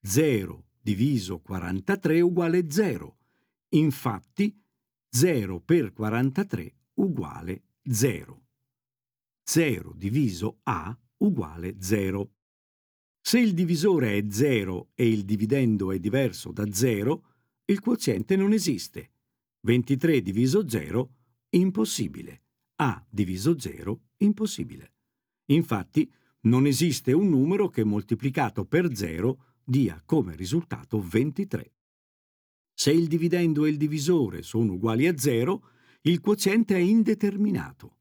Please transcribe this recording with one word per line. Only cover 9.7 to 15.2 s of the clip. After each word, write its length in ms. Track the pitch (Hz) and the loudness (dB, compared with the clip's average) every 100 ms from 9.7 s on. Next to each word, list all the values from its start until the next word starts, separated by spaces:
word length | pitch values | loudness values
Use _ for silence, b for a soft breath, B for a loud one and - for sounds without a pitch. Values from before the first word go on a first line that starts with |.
| 98 - 85 | -2 -8 -8
diviso 640 | 98 127 131 87 104 - | -4 0 0 -2 -8 -6
A 340 | - 98 82 120 _ _ | -6 -6 -6 -14 _ _
uguale 600 | 208 147 80 80 90 98 | 0 0 -6 -10 -10 -8
zero. 540 | 92 104 95 98 98 _ _ _ _ _ _ _ _ _ | -2 -2 0 -4 -8 _ _ _ _ _ _ _ _ _
Se 200 | - 240 | 0 2
il 140 | 233 | 4
divisore 600 | 170 175 170 196 170 120 101 | 2 0 2 2 2 2 0
è 120 | 104 | -2
zero 600 | 101 143 120 95 92 - | 0 2 2 0 -6 -10
e 140 | - 120 | 0 2
il 160 | 110 | 2